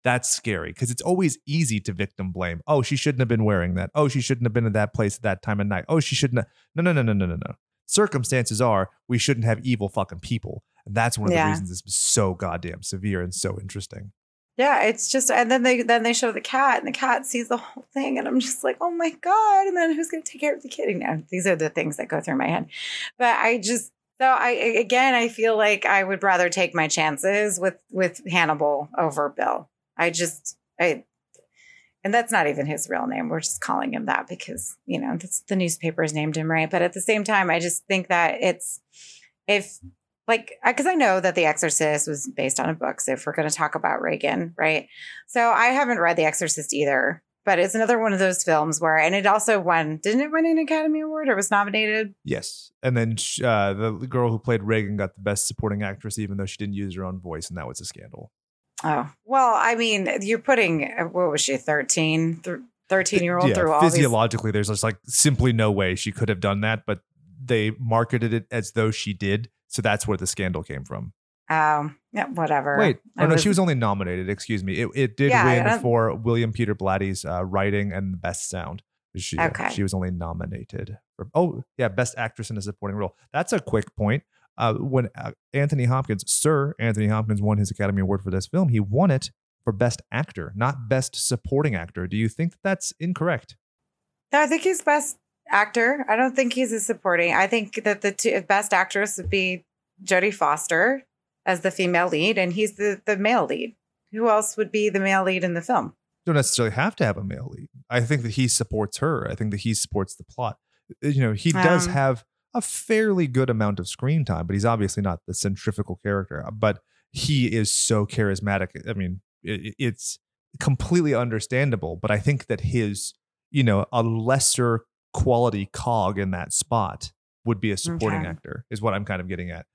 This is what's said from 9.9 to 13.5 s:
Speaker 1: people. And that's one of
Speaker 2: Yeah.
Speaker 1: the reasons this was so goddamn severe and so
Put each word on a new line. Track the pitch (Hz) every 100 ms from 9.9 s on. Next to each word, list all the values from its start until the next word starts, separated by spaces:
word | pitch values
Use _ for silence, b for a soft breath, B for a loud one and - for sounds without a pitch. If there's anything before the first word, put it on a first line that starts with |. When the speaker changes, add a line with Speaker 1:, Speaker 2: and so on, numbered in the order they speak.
| - 98 85
Speaker 1:
people. | - 113 - - _ _ -
And | 107
that's | 117 110
one | 185
of |
Speaker 2:
Yeah. | 170 156
Speaker 1:
the |
reasons | 101 92
this | 90 -
was | -
so | - - 98
goddamn | 90 92 85 85 85
severe | - 95 104 95
and | 90
so | - 95